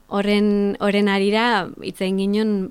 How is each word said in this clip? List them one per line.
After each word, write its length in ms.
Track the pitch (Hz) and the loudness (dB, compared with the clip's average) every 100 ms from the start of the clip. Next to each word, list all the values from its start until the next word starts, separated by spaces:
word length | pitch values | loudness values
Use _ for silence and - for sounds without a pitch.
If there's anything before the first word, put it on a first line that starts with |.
| - | -6
horren, 680 | 202 202 208 208 202 202 - | -2 0 2 2 2 0 0
horren 280 | 202 202 208 | 0 2 2
harira 600 | 196 202 214 240 214 165 - | 2 2 2 2 0 -2 -10
hitz 240 | - - | -12 -6
egin 180 | 190 190 | -4 -2
ginen 320 | 196 208 220 202 190 | 0 0 0 -2 -4